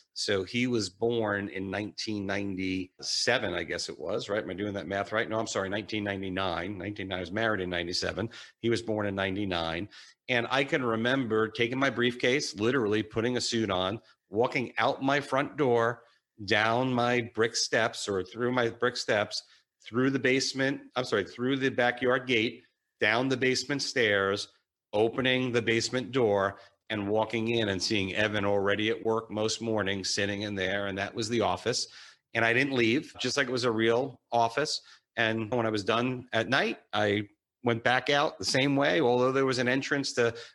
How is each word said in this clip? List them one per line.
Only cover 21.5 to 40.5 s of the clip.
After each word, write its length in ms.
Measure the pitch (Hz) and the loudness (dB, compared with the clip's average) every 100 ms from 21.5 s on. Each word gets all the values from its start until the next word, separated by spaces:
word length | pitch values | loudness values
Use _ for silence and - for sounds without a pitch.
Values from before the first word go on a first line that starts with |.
| 139 | 0
the 120 | 135 | 0
backyard 560 | 113 123 120 127 131 127 | 2 2 2 0 0 2
gate, 380 | 117 113 - - _ _ - | 0 0 -4 -18 _ _ -2
down 260 | 107 113 131 | 2 2 2
the 100 | 127 | 2
basement 440 | 131 123 - 143 | 2 0 -2 -4
stairs, 640 | - 131 110 101 98 101 - _ _ _ _ | -2 0 2 4 2 0 -6 _ _ _ _
opening 580 | 104 113 135 131 127 127 | 0 2 2 0 2 2
the 100 | 117 | 0
basement 500 | 110 113 - 127 117 | 2 0 0 -4 -2
door 440 | 131 113 101 98 95 - _ - | 2 4 4 2 -2 -16 _ -8
and 180 | 110 101 | -4 0
walking 400 | 107 110 117 113 | 0 0 -2 0
in 200 | 117 107 | 0 0
and 120 | 92 | 0
seeing 320 | - 107 95 | 0 0 0
Evan 320 | 90 107 104 101 | 0 0 0 0
already 440 | 101 98 101 107 | 2 2 0 0
at 160 | - 110 | -2 -2
work 260 | 113 110 | -2 -2
most 300 | 104 110 - | -2 -2 -2
mornings, 520 | 113 107 98 98 92 | -2 0 0 -2 -2
sitting 280 | - 101 101 | -2 -2 -2
in 120 | 104 101 | -4 -2
there. 320 | 92 101 101 | -2 -2 -2
And 100 | 98 | -4
that 160 | 101 | -4
was 160 | 117 110 | -4 -2
the 120 | 117 | 0
office. 460 | 95 90 113 - - - - - _ | 0 0 -2 -4 -6 -12 -20 -20 _
And 100 | 117 | 0
I 100 | 113 | 2
didn't 200 | 120 139 | 4 2
leave, 400 | 131 113 131 - - | 2 4 2 -2 -6
just 180 | 127 143 | -2 0
like 100 | 127 | 0
it 40 | |
was 120 | 127 | 0
a 80 | 123 | 0
real 480 | 110 113 117 139 - - | 2 4 2 0 -8 -2
office. 500 | 117 113 - 151 - - - _ - | 2 2 2 -2 -4 -10 -20 _ -2
And 340 | 113 113 107 | 0 0 -2
when 140 | 123 110 | 0 0
I 60 | |
was 120 | 107 | 0
done 440 | 95 113 123 127 - | 0 0 0 -4 -4
at 160 | 113 117 | -2 2
night, 300 | 143 220 - _ | 2 0 -4 _
I 340 | 104 104 104 101 _ _ _ | 0 2 2 -2 _ _ _
went 200 | 120 113 | 0 2
back 280 | 123 127 135 | 4 2 4
out 260 | 143 147 - | 2 2 -2
the 80 | - | 0
same 300 | 135 139 139 | 2 4 4
way. 260 | 147 175 | 4 4
Although 300 | 123 123 127 | 4 4 4
there 160 | 131 135 | 4 2
was 100 | 127 | 2
an 100 | 123 | 2
entrance 460 | 131 131 143 135 | 0 0 -2 0
to 220 | - 117 113 - | 2 2 0 -12